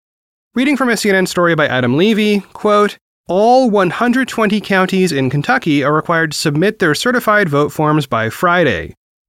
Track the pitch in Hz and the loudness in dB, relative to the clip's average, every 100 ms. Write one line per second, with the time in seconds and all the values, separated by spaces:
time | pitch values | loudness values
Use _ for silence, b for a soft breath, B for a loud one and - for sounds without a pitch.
0 | _ _ _ _ _ 233 269 269 254 220 | _ _ _ _ _ -4 -2 0 -2 -2
1 | 208 190 185 180 175 160 147 127 123 135 | 0 0 0 0 0 2 0 0 0 2
2 | 208 226 214 202 - - 214 208 208 - | 2 2 0 0 -4 -6 0 2 0 -4
3 | _ _ - 180 226 254 254 202 185 - | _ _ -4 0 4 4 4 2 0 0
4 | 240 247 254 - 214 214 - 190 185 190 | 0 0 -2 -2 0 0 0 0 0 0
5 | 185 139 131 143 143 262 175 143 139 156 | 0 0 -2 -2 -2 -2 0 0 0 -2
6 | - 165 160 - 160 147 196 208 170 - | 0 -2 -2 -2 -2 0 -2 0 0 0
7 | 247 247 226 208 190 143 147 - 151 156 | 0 -2 0 0 2 0 -2 0 0 0
8 | 135 117 110 - 175 180 156 87 78 - | 0 -4 -4 -2 0 2 2 -2 -6 -16
9 | _ _ | _ _